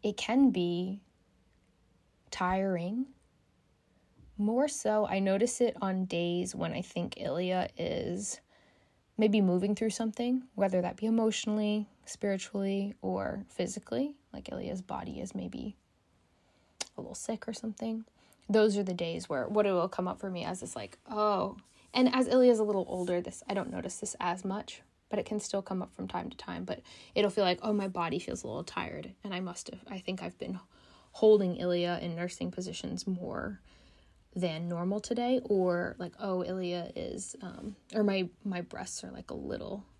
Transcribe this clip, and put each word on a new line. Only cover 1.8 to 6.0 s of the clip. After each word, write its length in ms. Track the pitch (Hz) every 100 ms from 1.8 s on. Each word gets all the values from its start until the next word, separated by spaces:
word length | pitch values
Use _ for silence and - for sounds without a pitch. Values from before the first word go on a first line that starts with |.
| _ _ _ _ _
tiring. 720 | - 180 190 196 180 175 226 262 - _ _ _ _ _ _ _ _ _ _ - -
More 300 | 208 240 285
so, 380 | - 214 214 208
I 140 | 190
notice 420 | 196 196 240 -
it 160 | 240 -
on 240 | 190 185